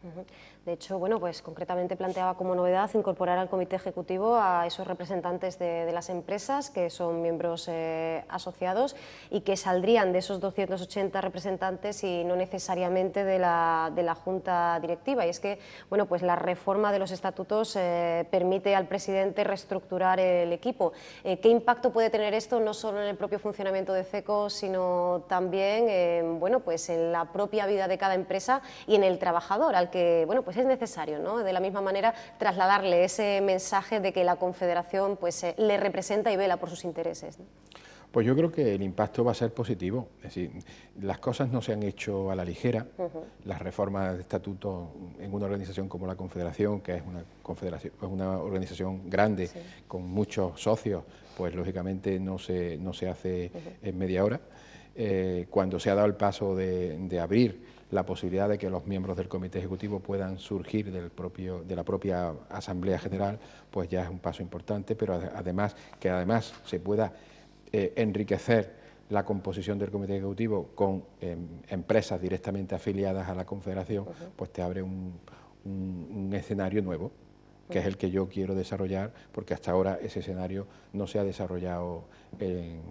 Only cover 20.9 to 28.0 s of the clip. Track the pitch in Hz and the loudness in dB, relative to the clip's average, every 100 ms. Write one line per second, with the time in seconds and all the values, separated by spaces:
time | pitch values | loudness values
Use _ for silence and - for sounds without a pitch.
20.9 | - - - - 185 226 233 233 240 247 | 0 -18 -8 -4 4 6 8 6 4 4
21.9 | 226 226 220 214 214 220 240 214 214 220 | 4 4 4 2 0 0 0 2 0 -4
22.9 | 202 208 202 196 202 208 202 190 190 185 | -2 -2 -2 -2 -2 -4 -2 -2 0 0
23.9 | 190 185 208 190 208 208 - 196 185 180 | 0 0 -6 0 0 0 -2 -2 0 2
24.9 | 180 180 180 175 185 185 190 196 214 233 | 2 2 0 2 0 2 2 2 4 4
25.9 | 190 175 170 165 165 180 254 254 165 - | 6 4 4 2 2 2 2 2 -2 0
26.9 | 165 165 170 165 185 202 214 196 202 190 | 0 2 2 -2 -2 0 2 2 2 2
27.9 | 185 | 2